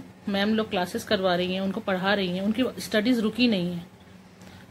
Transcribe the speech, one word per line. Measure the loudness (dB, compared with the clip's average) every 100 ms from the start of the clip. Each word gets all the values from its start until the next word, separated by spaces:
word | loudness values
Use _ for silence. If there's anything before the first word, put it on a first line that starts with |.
| -4 -10 -4
ma'am | 0 2
लोग | 2 0
classes | -2 -2 -4
करवा | -2 2 2 2
रही | 0
हैं, | -2
उनको | -2 -2
पढ़ा | -2 0 2
रही | 2 0
हैं, | 0
उनकी | 0 0 -2 -4
studies | -2 0 2 2
रुकी | 0 2 2
नहीं | 2 0
है। | -4 -10 -18 -20 -20 -20 -20 -20 -20 -20